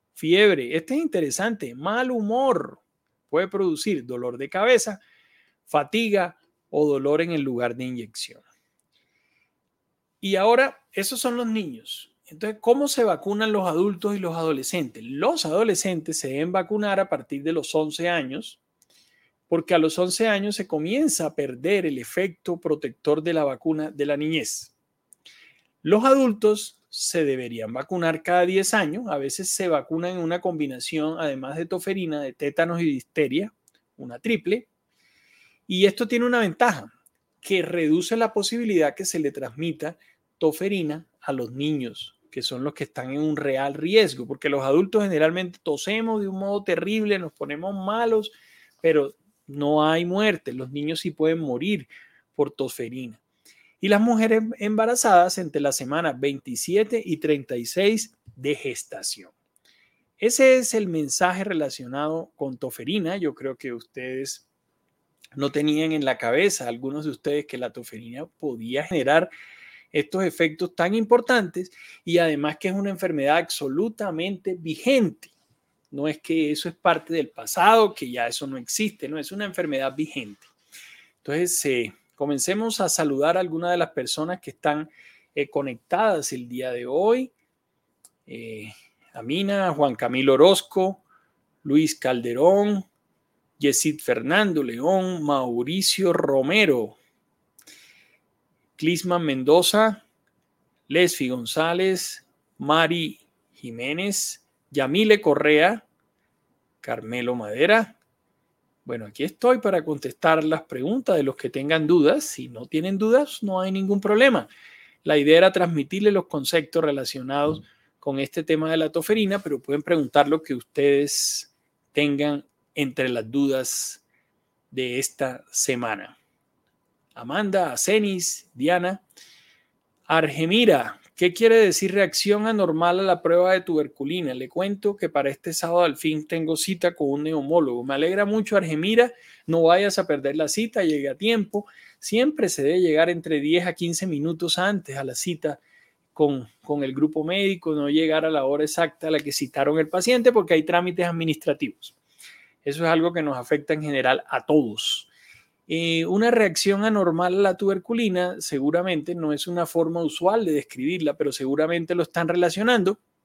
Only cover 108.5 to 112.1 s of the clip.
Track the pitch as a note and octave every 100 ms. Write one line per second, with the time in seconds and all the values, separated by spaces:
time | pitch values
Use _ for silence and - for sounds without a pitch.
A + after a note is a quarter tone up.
108.5 | _ _ _ - A#2+ G#2+ - D3 - A#3+
109.5 | B3+ G#3 F#3 D#3 C#3+ C3+ - E3 D#3+ D#3
110.5 | D#3 - B2+ C3+ B3 A#3+ F3+ C3+ C3 B2+
111.5 | C#3 C#3 D#3+ D3+ F3 D3